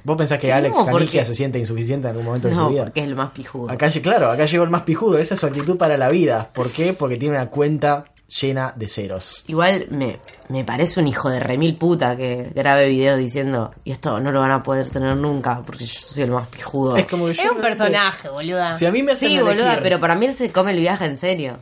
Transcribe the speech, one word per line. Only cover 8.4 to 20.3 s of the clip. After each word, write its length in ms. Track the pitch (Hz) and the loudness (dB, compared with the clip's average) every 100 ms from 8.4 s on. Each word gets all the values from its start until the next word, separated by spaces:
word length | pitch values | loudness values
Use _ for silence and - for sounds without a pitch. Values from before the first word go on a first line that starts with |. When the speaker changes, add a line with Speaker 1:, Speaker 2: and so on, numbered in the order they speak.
Speaker 1:
llena 320 | 135 135 131 123 | -2 -2 -4 -6
de 120 | 104 | -8
ceros. 560 | - 98 92 - - - | -6 -6 -8 -10 -12 -4
Speaker 2:
Igual 420 | 160 175 196 - | 0 2 0 -2
me, 300 | 143 127 - - - - | -4 -4 -6 -16 -20 -8
me 160 | 135 | -6
parece 360 | 127 123 170 185 | -4 0 0 2
un 60 | 147 | 0
hijo 200 | - 139 | 0 -2
de 120 | 127 | -2
remil 360 | 123 127 165 160 | -2 0 0 2
puta 400 | 170 170 123 123 | 2 2 0 0
que 340 | 127 123 123 | -4 -4 -6
grabe 340 | 139 139 139 139 | -2 2 4 6
videos 300 | 131 135 135 | 4 4 2
diciendo, 560 | 127 139 139 127 110 - | 0 -2 -2 -2 -4 -8
"Y 60 | - | -10
esto 300 | 127 151 110 | -6 -4 -2
no 100 | 135 | 0
lo 80 | 135 | 2
van 120 | 135 | 2
a 100 | 135 | 2
poder 260 | 135 131 127 | 0 -2 -2
tener 280 | 135 131 135 | -2 -2 0
nunca, 440 | 147 143 131 120 - | 0 -2 -2 -4 -8
porque 180 | 131 | -12
yo 160 | 120 - | -12 -12
soy 220 | - 139 | -10 -4
el 80 | 123 | -2
más 160 | 123 117 | -2 -6
pijudo". 480 | - - 139 131 120 | -12 -8 -2 2 2
Speaker 1:
Es 80 | - | 0
como 200 | 180 170 | -2 -2
que 80 | |
yo 80 | 165 | 0
Speaker 3:
Es 80 | 381 | 0
un 60 | 226 | 0
Speaker 1:
realmente 80 | 226 202 | -2 0
Speaker 3:
personaje, 460 | 208 202 196 - 147 | 0 2 0 -2 -10
boluda. 420 | 139 160 180 170 | -8 -4 -2 -2
Speaker 1:
Si 140 | 165 170 | 0 0
a 40 | |
mí 100 | 226 | 2
me 100 | 277 | 0
hacen 160 | 254 285 | 2 2
Speaker 2:
Sí, 100 | 294 | 4
boluda, 140 | 220 202 | 4 4
Speaker 1:
elegir 180 | 247 220 | 2 2
Speaker 2:
pero 180 | 185 175 | 2 2
para 140 | 170 | 2
mí 120 | 175 | 2
él 60 | 254 | 0